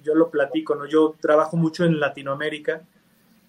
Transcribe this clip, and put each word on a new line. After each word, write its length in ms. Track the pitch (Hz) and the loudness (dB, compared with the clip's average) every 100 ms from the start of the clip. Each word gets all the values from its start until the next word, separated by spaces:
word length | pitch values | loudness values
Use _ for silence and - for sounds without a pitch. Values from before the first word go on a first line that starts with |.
yo 120 | 143 | 0
lo 160 | 156 165 | 2 2
platico, 440 | 147 139 156 156 | 0 -2 -2 -4
¿no? 120 | 143 143 | -4 0
Yo 280 | 156 156 - | 2 2 0
trabajo 360 | 156 151 156 170 | 2 2 2 0
mucho 280 | 160 160 | -2 0
en 140 | 170 156 | 0 2
Latinoamérica 840 | 143 143 139 139 156 151 156 160 - _ _ _ _ _ | -2 -4 -8 -6 -6 -6 -6 -8 -10 _ _ _ _ _